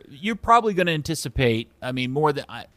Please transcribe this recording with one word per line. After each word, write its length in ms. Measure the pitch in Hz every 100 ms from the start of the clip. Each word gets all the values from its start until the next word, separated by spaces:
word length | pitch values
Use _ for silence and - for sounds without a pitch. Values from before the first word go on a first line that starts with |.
| -
you're 240 | 139 196
probably 400 | 226 - 233 226
gonna 160 | 180 175
anticipate, 800 | 156 147 160 139 127 127 113 117 -
I 120 | 127
mean, 180 | 127 127
more 220 | 135 151
than 140 | 139 -
I, 160 | 117 -